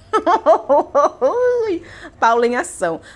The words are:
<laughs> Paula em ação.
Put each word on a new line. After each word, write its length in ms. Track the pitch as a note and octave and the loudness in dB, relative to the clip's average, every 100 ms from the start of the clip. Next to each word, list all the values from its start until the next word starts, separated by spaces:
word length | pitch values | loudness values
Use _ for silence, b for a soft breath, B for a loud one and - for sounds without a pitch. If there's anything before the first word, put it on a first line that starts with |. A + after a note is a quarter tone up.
| - | -6
<laughs> 2000 | A4 F#4+ G#4+ - F4 - C#4+ D#4 C#4 D#4 - C4 A4+ B4 B4 A4 F4 - - D#4+ - | -2 0 0 2 2 4 0 2 0 0 0 -2 0 0 0 -2 -6 -8 -20 -20 -2
Paula 280 | A#3 A#3 A#3+ | 0 2 0
em 100 | A#3+ | -2
ação. 440 | E4 - F3 D#3+ B | -6 -6 -6 -6 B